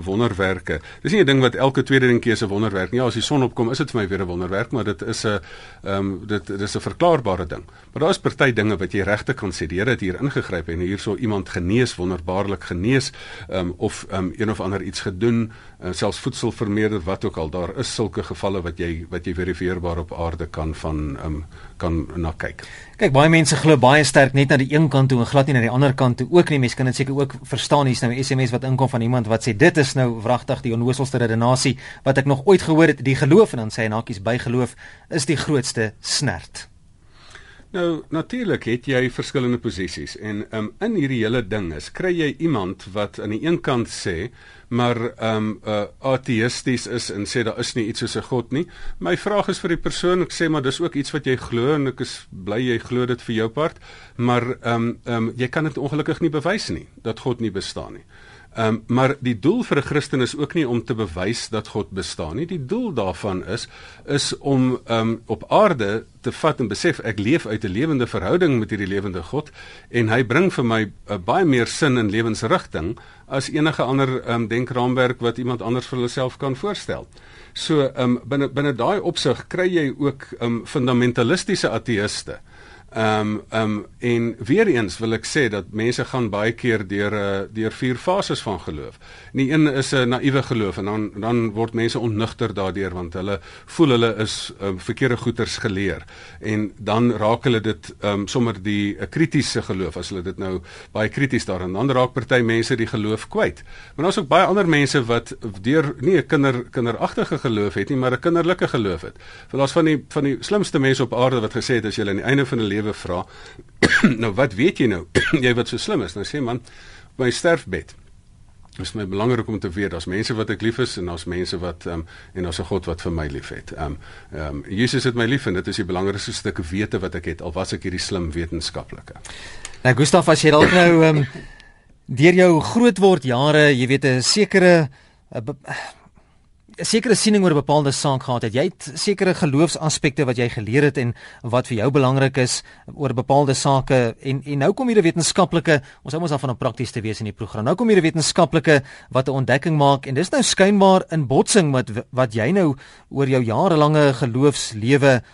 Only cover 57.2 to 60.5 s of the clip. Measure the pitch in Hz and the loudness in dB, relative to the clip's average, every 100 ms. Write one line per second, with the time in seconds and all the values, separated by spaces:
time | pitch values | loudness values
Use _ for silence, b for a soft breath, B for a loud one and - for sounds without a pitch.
57.2 | 135 120 110 95 87 - 55 - - b | -4 -4 -4 -6 -8 -10 -12 -16 -20 b
58.2 | b b b - 110 110 - 123 131 - | b b b -2 0 0 0 2 2 2
59.2 | 123 110 143 240 233 147 - 147 - 139 | -2 0 2 0 0 -2 0 -4 -2 -2
60.2 | 120 147 143 | -2 -2 -4